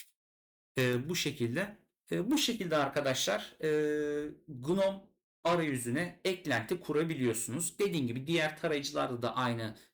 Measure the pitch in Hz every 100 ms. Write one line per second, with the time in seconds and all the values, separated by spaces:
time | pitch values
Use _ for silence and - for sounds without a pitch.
0 | - _ _ _ _ _ _ - 127 123
1 | 143 180 147 - 117 127 202 - _ _
2 | - 165 196 294 - - 180 156 139 -
3 | 135 127 - 208 214 - 156 151 151 151
4 | 147 147 151 - - 131 127 190 190 196
5 | - _ _ _ 165 175 160 131 117 127
6 | 175 - 185 180 - 120 110 175 - 147
7 | 165 151 123 110 - 127 170 - 202 170
8 | 123 120 135 165 156 156 170 147 139 147
9 | 139 120 120 - 139 117 110 107 -